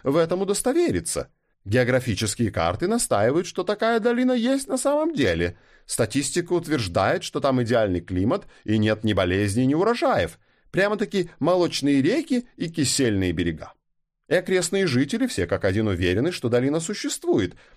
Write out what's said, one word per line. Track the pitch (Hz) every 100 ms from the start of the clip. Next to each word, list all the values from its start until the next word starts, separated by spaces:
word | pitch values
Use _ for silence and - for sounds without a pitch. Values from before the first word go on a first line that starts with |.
в | - 147
этом | 165 180
удостовериться. | 196 202 240 311 349 185 165 - - _ _ _
Географические | 101 120 123 127 123 95 110 - 113
карты | - 82 90 175
настаивают, | 233 - 104 110 151 185
что | -
такая | 185 208 226 233
долина | 226 240 254
есть | 247 233 269 269
на | 262
самом | 285 294 320
деле. | 302 113 82 87 - _ _ -
Статистика | - 113 135 139 175 170
утверждает, | 175 151 143 101 85 101 180
что | - 160
там | 139 127
идеальный | 113 120 107 90
климат | 85 90 101 196 - -
и | - 110
нет | 107 107
ни | 110
болезней, | 98 92 95 101 101 127
ни |
урожаев. | 151 208 240 311 190 87 - _ _ _
Прямо-таки | 160 202 208 202 202 165 -
молочные | 151 185 170 - 139 143
реки | 139 277 - 247 - -
и | 175
кисельные | 165 135 - 127 101 90
берега. | 82 85 80 - - _ _ _ _ _
И |
окрестные | 175 180 185 170 196 190
жители | 123 139 226 240
все | - 85
как | 95
один | 98 95 110
уверены, | 90 90 92 151
что | 175 123
долина | 120 131 156
существует, | 165 208 302 - 339 226 92 - -